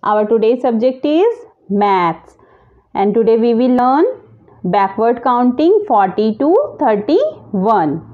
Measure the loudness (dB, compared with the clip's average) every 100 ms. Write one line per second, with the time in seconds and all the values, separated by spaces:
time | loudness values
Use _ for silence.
0 | -2 -2 0 0 2 0 0 0 -2 -2
1 | -2 0 0 -2 -12 _ _ -2 0 2
2 | 0 -4 -12 _ _ _ _ _ _ -4
3 | 0 2 2 2 2 2 2 2 2 2
4 | 0 -2 -16 -20 _ -10 -4 -2 -2 0
5 | -2 0 -2 0 0 2 2 2 2 0
6 | 0 0 -2 0 0 0 0 -2 -2 0
7 | 0 0 0 -6 -8 -4 0 0 0 -4
8 | -10